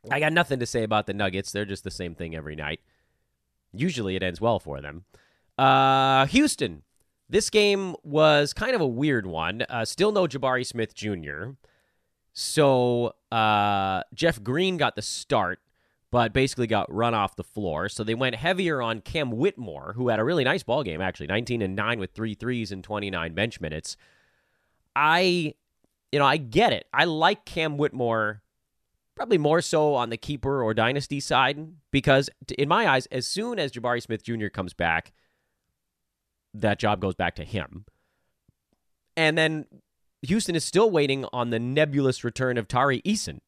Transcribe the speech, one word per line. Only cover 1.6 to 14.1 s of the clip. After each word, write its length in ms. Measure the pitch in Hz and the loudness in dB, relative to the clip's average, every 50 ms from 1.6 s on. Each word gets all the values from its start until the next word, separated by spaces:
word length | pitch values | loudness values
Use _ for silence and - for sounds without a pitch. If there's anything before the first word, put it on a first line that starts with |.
| 107 | -4
just 180 | 98 98 - | -4 -6 -8
the 80 | - 95 | -8 -12
same 240 | - - 92 87 82 | -10 -8 -8 -10 -8
thing 220 | - 87 82 80 | -10 -10 -8 -8
every 180 | 80 76 78 76 | -10 -10 -10 -10
night. 260 | 76 76 71 82 - _ _ _ _ _ _ _ _ _ _ _ _ _ _ _ _ _ _ | -8 -6 -8 -8 -8 _ _ _ _ _ _ _ _ _ _ _ _ _ _ _ _ _ _
Usually 420 | - 101 139 185 156 127 107 95 92 | -6 -4 -2 -2 -2 -2 -4 -2 -2
it 80 | 95 | -2
ends 180 | 95 92 87 80 | -2 -4 -4 -2
well 200 | 107 117 113 92 | 0 0 0 0
for 200 | - - 71 69 | -2 -8 -12 -10
them. 240 | 71 73 73 82 98 _ _ - _ _ _ _ _ _ _ - | -10 -12 -14 -14 -18 _ _ -20 _ _ _ _ _ _ _ 2
Uh, 680 | 135 135 131 135 135 135 135 135 131 135 135 135 135 | 4 4 6 6 4 4 4 4 4 4 4 4 2
Houston. 560 | 139 - 254 302 294 - - 143 104 82 73 _ _ _ _ _ _ _ _ _ _ | 4 4 2 2 2 0 -2 -4 -6 -6 -10 _ _ _ _ _ _ _ _ _ _
This 220 | 139 208 214 - | -2 0 0 2
game 460 | - 214 208 202 202 196 196 185 156 - _ | 2 4 4 4 2 0 -2 -6 -8 -12 _
was 480 | 147 139 151 156 156 151 147 147 143 | -2 2 4 6 6 6 4 2 0
kind 240 | - - 214 247 262 | -2 -4 -2 -2 0
of 40 | 220 | 0
a 60 | 165 | 0
weird 400 | 131 117 117 143 151 135 117 98 | 0 0 0 0 2 2 0 -2
one. 360 | 92 82 80 80 85 98 117 123 - | -2 -4 -2 -2 -2 -2 -4 -6 -6
Uh, 160 | 123 117 113 | -4 -6 -4
still 280 | - - - 180 214 | -6 -2 0 0 2
no 160 | 208 202 185 151 | 2 2 0 0
Jabari 360 | 120 143 135 131 127 127 120 | -2 -2 -2 0 0 0 -4
Smith 300 | - - 117 113 107 _ | -4 -4 -6 -6 -6 _
Junior. 640 | - 104 107 101 87 78 71 71 76 92 123 139 _ _ _ _ _ _ _ _ _ _ _ _ _ _ _ | -8 -6 -6 -6 -6 -6 -10 -10 -10 -10 -12 -12 _ _ _ _ _ _ _ _ _ _ _ _ _ _ _
So, 840 | _ - - - - 156 147 139 135 127 123 123 120 120 120 113 - _ _ _ | _ -10 -8 -2 2 4 6 6 6 4 4 2 2 2 0 -2 -4 _ _ _
uh, 720 | 117 113 110 107 107 104 104 104 101 98 95 95 95 92 - _ | 0 2 4 4 4 4 4 4 2 2 2 0 0 -2 -4 _